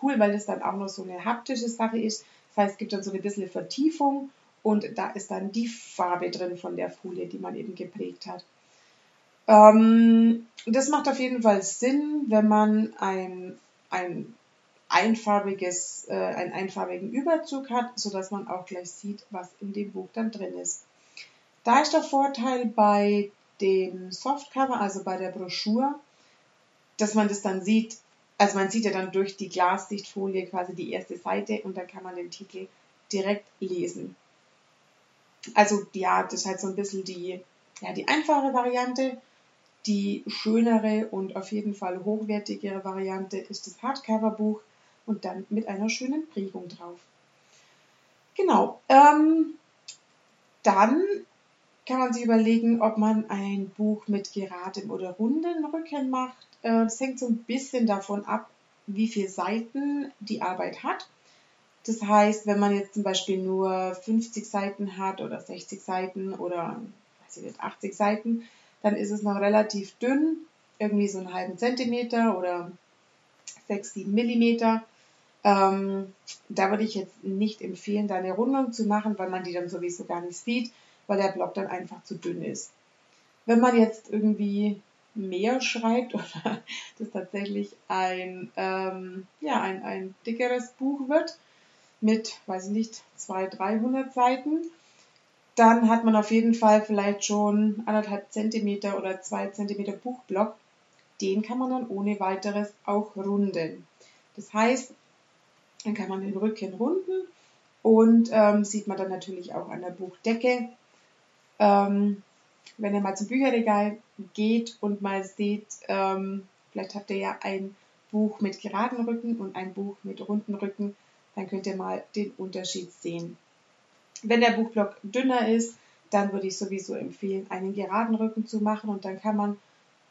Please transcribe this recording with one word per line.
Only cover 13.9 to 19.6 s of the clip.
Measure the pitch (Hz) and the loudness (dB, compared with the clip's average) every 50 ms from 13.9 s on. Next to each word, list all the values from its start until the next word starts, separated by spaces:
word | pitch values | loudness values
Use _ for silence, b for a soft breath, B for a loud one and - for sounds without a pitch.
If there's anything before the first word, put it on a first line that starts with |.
| 185 185 180 180 170 - - - - _ _ _ _ _ _ _ _ _ _ - | -6 -6 -6 -6 -6 -8 -10 -12 -16 _ _ _ _ _ _ _ _ _ _ 2
einfarbiges, | - 180 185 226 220 214 - 214 208 202 202 196 190 190 185 180 180 - - - - - - - | 4 4 4 4 2 2 2 2 2 2 2 0 -4 -4 -4 -4 -4 -4 -6 -10 -12 -14 -10 -8
äh, | 190 | -4
einen | 190 185 185 - 185 180 170 - | -4 -2 -2 -2 -4 -6 -6 -6
einfarbigen | 175 196 190 - 196 185 180 180 180 190 - | -6 -6 -6 -6 -6 -6 -6 -6 -8 -8 -6
Überzug | 233 269 269 339 320 320 320 - 285 269 269 - | -4 -2 0 2 2 2 0 -2 -8 -8 -6 -4
hat, | 233 247 233 233 - - | -2 -2 -2 -2 -6 -8
sodass | - 208 190 190 190 - | -6 -6 -4 -6 -6 -6
man | 208 196 180 - | -6 -8 -6 -6
auch | 185 185 180 | -8 -8 -10
gleich | - 196 180 180 175 | -10 -12 -12 -12 -12
sieht, | - - - 202 202 - - - | -14 -14 -12 -12 -12 -12 -14 -14
was | 208 185 180 180 _ - | -14 -12 -12 -14 _ -14